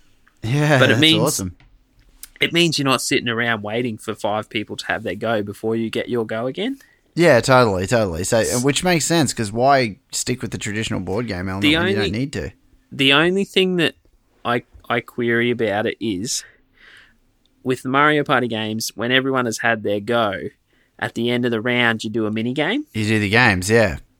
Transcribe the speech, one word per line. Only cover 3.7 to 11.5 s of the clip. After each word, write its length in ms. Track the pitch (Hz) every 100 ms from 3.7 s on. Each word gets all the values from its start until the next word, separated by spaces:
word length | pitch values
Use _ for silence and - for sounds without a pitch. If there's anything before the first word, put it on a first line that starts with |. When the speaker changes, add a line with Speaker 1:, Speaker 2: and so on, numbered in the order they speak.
| 113 127 110
Speaker 2:
for 160 | -
five 360 | 104 104 107 107
people 260 | 113 104 101
to 80 | -
have 160 | 90
their 120 | 110 95
go 260 | 113 113
before 340 | 101 98 113 113
you 140 | 110
get 200 | 117 -
your 160 | 120 110
go 220 | 110 131
again. 300 | 151 233 269 _ _ _ 156
Speaker 1:
Yeah, 240 | 170 120
totally, 460 | 135 127 120 92 95
totally. 360 | 120 101 82
So, 140 | 95 117
Speaker 2:
S- 240 | 101 120
Speaker 1:
which 200 | 135 -
makes 220 | 180 170 -
sense, 280 | 170 131
'cause 180 | - 107
why 460 | 110 135 139 117 92 _
stick 300 | - - 127
with 80 | 107
the 80 | -
traditional 400 | 107 104 110 101
board 280 | 90 101 117
game 200 | 90
element 120 | 95